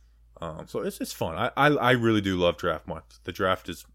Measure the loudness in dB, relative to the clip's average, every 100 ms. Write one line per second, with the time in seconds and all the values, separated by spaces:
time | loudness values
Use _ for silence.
0 | _ _ _ -12 -10 -10 -10 -8 -6 -8
1 | -10 -6 -6 -2 -4 2 2 4 4 4
2 | 4 2 2 2 2 2 -2 -4 -6 -12
3 | -14 -16 -12 -2 0 0 -4 -12 -16